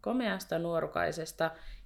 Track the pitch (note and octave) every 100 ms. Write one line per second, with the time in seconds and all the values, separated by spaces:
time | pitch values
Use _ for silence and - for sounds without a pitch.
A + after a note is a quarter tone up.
0 | - B3 A#3 F#3+ - E3 E3+ E3 D#3 F3
1 | E3+ D#3 D#3+ - D#3+ D#3+ - -